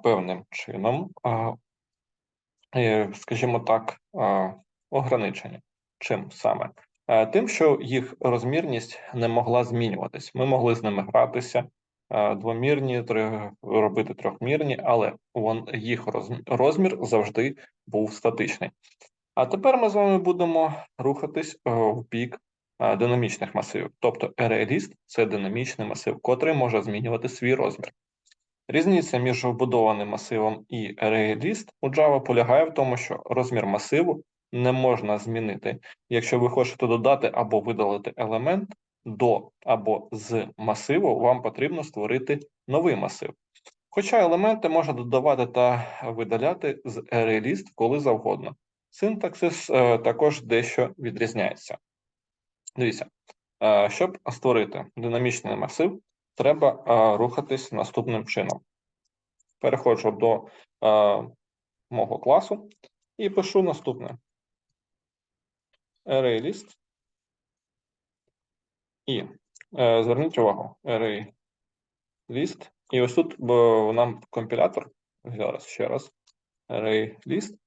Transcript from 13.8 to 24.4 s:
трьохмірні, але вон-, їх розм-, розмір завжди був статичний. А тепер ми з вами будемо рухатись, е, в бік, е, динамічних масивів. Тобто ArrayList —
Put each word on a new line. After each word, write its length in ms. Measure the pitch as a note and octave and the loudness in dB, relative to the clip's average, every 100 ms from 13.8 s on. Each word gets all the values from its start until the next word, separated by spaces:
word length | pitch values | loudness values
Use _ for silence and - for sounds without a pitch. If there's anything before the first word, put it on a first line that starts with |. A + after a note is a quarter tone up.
| G#2+ G2 - | 2 2 -4
трьохмірні, 680 | - A#2 - A#2+ D3+ D3 B2 | -4 -6 -4 -2 0 0 -2
але 300 | - A#2 G2+ - _ | 2 2 2 -4 _
вон-, 340 | A#2+ A2 A2+ - | -4 -2 -2 -6
їх 340 | A2 A2+ A#2+ - | -8 -4 -4 -4
розм-, 340 | - - A#2 - | -6 -6 -10 -4
розмір 520 | A#2+ C#3 F#3+ F#3+ - | 2 2 4 0 0
завжди 540 | A2+ A2+ G#2 A2+ C3 - - _ - | 2 2 2 0 -2 -4 -16 _ -6
був 260 | G#2+ G#2+ | -4 -4
статичний. 560 | - A#2 A2 G#2 - F#2+ - _ _ - _ _ - | -2 -2 0 -4 -4 -10 -10 _ _ -20 _ _ -2
А 100 | B2+ | 0
тепер 320 | G3 C4 C4 | 2 4 4
ми 120 | A3 | 2
з 60 | G3+ | 2
вами 220 | G3+ F#3+ | 4 4
будемо 560 | F3 F3 E3+ E3 D#3+ D3+ - - | 2 0 0 2 0 -4 -14 -4
рухатись, 600 | C3+ C#3+ D3 D#3 D#3 - B2 | -2 -2 -4 -6 -8 -6 -2
е, 40 | |
в 340 | A#2 A2 B2 A#2 | 2 2 0 -4
бік, 280 | A#2 B2 - _ _ _ - | -6 -6 -8 _ _ _ -2
е, 160 | G#2+ G#2+ | 0 2
динамічних 600 | A#2+ B2 G#2+ - - G#2 | 2 2 0 -4 -6 -6
масивів. 360 | - G#2 E2 - | -6 -6 -8 -2
Тобто 280 | A#2+ - - | -2 0 -4
ArrayList — 680 | - | -2